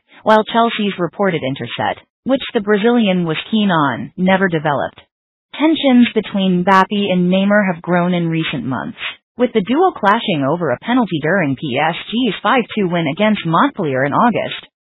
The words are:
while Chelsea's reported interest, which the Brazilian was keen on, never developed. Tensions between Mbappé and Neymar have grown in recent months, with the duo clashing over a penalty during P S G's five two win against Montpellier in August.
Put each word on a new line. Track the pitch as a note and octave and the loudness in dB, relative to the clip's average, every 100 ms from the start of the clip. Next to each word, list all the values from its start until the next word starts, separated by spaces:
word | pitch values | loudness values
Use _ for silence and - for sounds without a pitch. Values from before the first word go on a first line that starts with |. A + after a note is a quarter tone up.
| _ - | _ -6
while | - G#3+ | 2 2
Chelsea's | G#3+ A#3 A#3 A3 G3+ F3+ | 2 0 0 0 -4 -2
reported | E3+ - G3+ E3 C3 | -6 -2 -2 0 -4
interest, | C3+ A#2+ - G#2 - - _ | -6 -8 -4 -4 -4 -10 _
which | - C4 - | -2 -2 -2
the | A#3+ | -4
Brazilian | G3+ G#3 A3 A#3+ G#3+ F#3 E3+ | 0 2 2 2 2 0 0
was | D#3 - | -4 -2
keen | A3 G#3 | 0 2
on, | E3 C#3+ A#2+ D#3+ - | 2 2 -2 -8 -2
never | F3+ F#3+ F#3+ | 2 2 2
developed. | E3 D#3 C#3 E2+ - _ _ _ _ _ | 0 0 -2 -4 -8 _ _ _ _ _
Tensions | - D4+ D#4 C#4 B3 A#3+ | -2 0 2 4 4 4
between | A3 G#3 G3+ F#3+ F3+ | 2 -4 -2 0 2
Mbappé | F3 F#3+ F#3 G#3 G3+ | 4 4 4 0 0
and | F#3 F3+ | 2 2
Neymar | F#3+ G3 G#3 F#3+ | 2 2 2 2
have | E3 | -2
grown | E3+ F3 F3 | 0 0 2
in | F3+ E3+ | 0 0
recent | D#3+ D#3+ D3 | -2 -4 -6
months, | B2 B2+ C#2+ - - - _ - | -6 -6 -8 -10 -14 -14 _ -4
with | A#3+ | -2
the | A3+ F#3 | 0 0
duo | C4+ F#4 | 2 2
clashing | - G3+ A3 A3+ D#3+ C3+ | 0 0 0 0 -2 0
over | E3+ E3 | -2 -2
a | A#2+ | -4
penalty | - B3 A3+ E3 | -2 -2 0 -2
during | D3+ G3 D3+ | 0 0 0
P | C3 D#3 A#2+ | -2 -4 -2
S | D#3 E3+ - | -2 -2 -6
G's | A3 B3+ F3+ | -2 -2 -2
five | G3+ B3+ A3+ | 0 0 0
two | - F#3+ | -2 -2
win | F3 D#3+ | 0 -2
against | D#3+ G#3+ G#3 | 0 0 0
Montpellier | E3 E3 C4+ C#4 D#3+ B2+ C#3 | 0 2 0 0 -2 0 0
in | |
August. | C3 A#3 F3 - - - _ _ | 2 2 0 -4 -8 -16 _ _